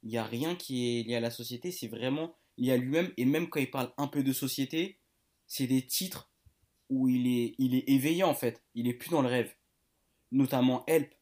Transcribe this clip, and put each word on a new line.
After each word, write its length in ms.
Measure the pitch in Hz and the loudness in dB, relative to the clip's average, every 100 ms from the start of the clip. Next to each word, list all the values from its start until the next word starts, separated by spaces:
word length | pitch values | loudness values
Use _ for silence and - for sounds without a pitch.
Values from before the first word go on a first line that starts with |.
il 80 | 113 | -4
y 60 | 113 | -4
a 60 | |
rien 320 | 110 117 156 175 | -4 -4 -4 -4
qui 440 | - 127 120 120 | -6 -2 -2 -2
est 40 | |
lié 120 | 113 120 | -2 -2
à 40 | |
la 100 | 117 | -2
société, 420 | 117 117 123 180 | -6 -10 -8 -8
c'est 160 | 180 113 | -8 -10
vraiment 480 | 107 127 147 160 - _ - | -4 -2 -2 -4 -10 _ -4
lié 140 | 123 | 2
à 60 | 127 | 2
lui-même. 320 | 127 156 180 - | 2 0 0 0
Et 80 | 127 | 2
même 240 | 156 165 | 2 0
quand 100 | 156 | -2
il 100 | 131 | -2
parle 220 | 135 123 - | -4 -6 -4
un 100 | 143 | -4
peu 160 | 143 | 0
de 100 | 135 | 0
société, 680 | 127 131 - 135 160 190 - _ _ _ _ _ | 0 -4 -4 -4 -2 -4 -8 _ _ _ _ _
c'est 220 | - 127 | -6 0
des 180 | 131 127 | 0 0
titres 460 | - 185 - - _ - _ _ _ _ | -4 -4 -8 -16 _ -20 _ _ _ _
où 180 | 131 131 | 0 2
il 200 | 127 123 | 4 2
est, 280 | 123 117 - | 2 -2 0
il 160 | 131 127 | 2 2
est 120 | 127 | 4
éveillé, 340 | 139 143 170 | 4 4 2
en 100 | 185 | 2
fait. 300 | 139 123 - _ 117 | 2 -2 -4 _ -4
Il 120 | 120 | -4
est 60 | |
plus 160 | 120 - | -4 -2
dans 120 | 160 | 0
le 60 | 127 | 2
rêve. 260 | 123 - - _ _ _ _ _ _ _ | 0 -2 -6 _ _ _ _ _ _ _
Notamment 520 | 135 131 135 127 127 - | 2 2 4 4 2 2
Help. 260 | 160 143 _ | 2 2 _